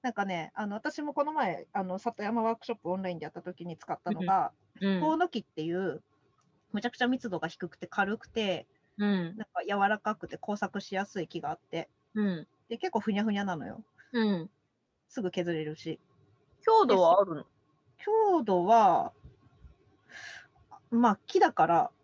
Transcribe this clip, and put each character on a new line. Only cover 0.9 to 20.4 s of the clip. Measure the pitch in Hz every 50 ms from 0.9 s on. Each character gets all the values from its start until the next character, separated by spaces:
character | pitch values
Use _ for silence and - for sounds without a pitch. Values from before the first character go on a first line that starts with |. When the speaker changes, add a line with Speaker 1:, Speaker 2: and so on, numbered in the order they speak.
| 302 -
Speaker 1:
も | 294 294 269
こ | 302 285
の | 294
前、 | 311 311 254 190 160 - - _ _
あ | 202 190
の、 | 185 180 190
里 | - 240 - - 208
山 | 214 226 233
ワ | 220 226 226
ー |
ク | 226 -
シ | -
ョ | 233
ッ | -
プ | _ 170
オ | 180
ン | 190 190
ラ | 185
イ | 180
ン | 160
で | 151
や | 151
っ |
た | _ 175
時 | 170 180 180 _ 170
に | 175 160
使 | - - -
っ | - - _
た | -
の | 214 160
が、 | 190 180 190 185 156 - _ _ _ _ _ -
Speaker 2:
う | 190
ん。 | 196 196
う |
ん。 | 185
Speaker 1:
ホ | 302 311
オ | 320
ノ | 320 359 349
キ | - 233
っ | -
て | _ _ -
い | 156 165 170
う、 | 180 190 175 131 - _ _ _ _ _ _ _ _ _ _ _ _ _ _ -
む | 208
ち | -
ゃ | 247
く | -
ち | - 247
ゃ |
密 | 247 254 254 - 233
度 | 180 165
が | -
低 | 165 - _ 185 165
く | -
て | _ -
軽 | 175 - - 196 190 208
く | 220 -
て、 | - - 233 214 196 180 143 - _ _ _ _ _ _
Speaker 2:
う | - 208
ん。 | 208 202 185 170 165 190
Speaker 1:
な | 214 220
ん | _ _
か | 180 170
柔 | 180 202 202 196
ら | 196 214 208
か | _ 214 214
く | - -
て | 160 -
工 | - - - 208
作 | 208 - 190 - 202
し | - - 202
や | 190 202
す | - - 190
い | 165
木 | - - 170
が | - 147
あ | 156
っ | -
て。 | _ _ - 165 - _ _ _ _ _ _
Speaker 2:
う | 220 208
ん。 | 202 180 160 - _ _ _ _
Speaker 1:
で、 | _ 233
結 | 233 - 370
構 | - -
ふ | - 220
に | 202 202
ゃ | 214
ふ | 220
に | 202 202
ゃ | 202
な | 196 180
の | 156 131
よ。 | 92 - - - _ _ _ - _
Speaker 2:
う | - 240 220
ん。 | 214 202 170 160 - _ _ _ _ _ _ _ _ _ _ _
Speaker 1:
す | _ - -
ぐ | 208 180
削 | - 185 170 175 170
れ | 156 156
る | 151 156
し。 | - - 160 156 - _ _ _ _ _ _ _ _ _ _ _ _
Speaker 2:
強 | _ - 453 440 403
度 | 247 214 190
は | 180 165 175 196
あ | 202
る | 190 165
の？ | 147 -
Speaker 1:
で、 | _ _ _ _ _ _ _ _ _ _ _
強 | - 415 427 440 440 415 370 330 240
度 | 214 190 180 175
は、 | 190 226 233 214 190 165 - 80 - - _ _ - _ _ _ _ _ _ - - - _ _ _ _ _ _ _ - - - - - -